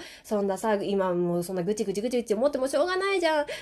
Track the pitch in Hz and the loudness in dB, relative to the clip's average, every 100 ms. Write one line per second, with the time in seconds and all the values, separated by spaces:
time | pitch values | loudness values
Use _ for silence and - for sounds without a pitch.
0 | - - - 208 202 185 226 202 190 196 | -4 -18 -4 0 0 0 0 0 2 0
1 | 185 175 175 175 175 185 170 214 202 190 | 2 2 2 0 -2 -2 -2 -2 -2 -2
2 | 240 247 233 214 285 269 269 311 349 370 | -2 -2 0 0 2 0 0 0 0 0
3 | 392 392 330 311 294 - | 0 2 2 2 0 -8